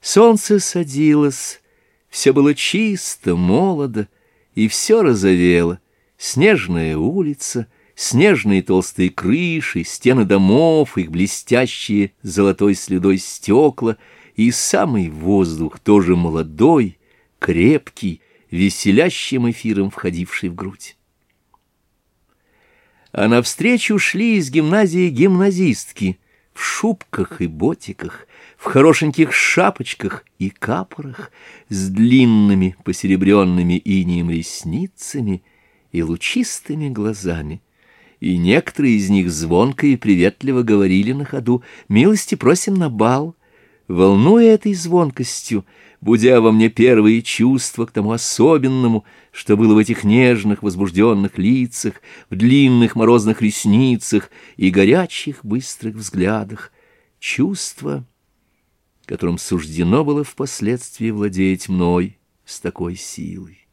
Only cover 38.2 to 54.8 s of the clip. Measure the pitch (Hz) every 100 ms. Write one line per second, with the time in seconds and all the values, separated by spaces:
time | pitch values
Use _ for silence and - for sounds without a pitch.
38.2 | - 90 87 131 - - 143 110 98 101
39.2 | 90 78 82 87 120 135 143 127 110 95
40.2 | 90 - 131 131 117 107 98 92 101 135
41.2 | 139 139 120 123 - - _ 107 185 214
42.2 | - 147 123 175 - 196 165 110 110 127
43.2 | 156 165 _ _ _ _ _ 90 92 98
44.2 | 127 226 233 214 214 196 165 175 160 127
45.2 | 127 - - 110 - _ _ _ - 113
46.2 | 117 127 113 110 113 107 120 117 107 113
47.2 | - - 117 135 - - 113 - 104 117
48.2 | - - 135 156 131 131 123 110 - _
49.2 | _ - - 104 110 107 107 113 104 113
50.2 | 127 120 104 104 104 90 98 85 113 107
51.2 | 98 - 95 131 123 - 113 - _ -
52.2 | _ 92 113 135 135 123 117 - 110 120
53.2 | 104 110 107 - 110 104 131 120 - 107
54.2 | - - - - 95 95